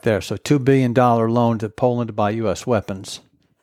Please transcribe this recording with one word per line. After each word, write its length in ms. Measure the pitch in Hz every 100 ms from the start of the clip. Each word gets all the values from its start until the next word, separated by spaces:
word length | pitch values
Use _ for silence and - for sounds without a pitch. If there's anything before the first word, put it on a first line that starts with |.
there. 180 | - 104
So 160 | - 104
two 220 | - 147
billion 340 | 127 135 127
dollar 380 | 120 123 117 113
loan 280 | 117 117 113
to 100 | 107
Poland 400 | - 127 120 117
to 40 |
buy 180 | 107 104
U 180 | 113 110
S 180 | 87 -
weapons. 540 | 117 - 95 - - _ _ _ _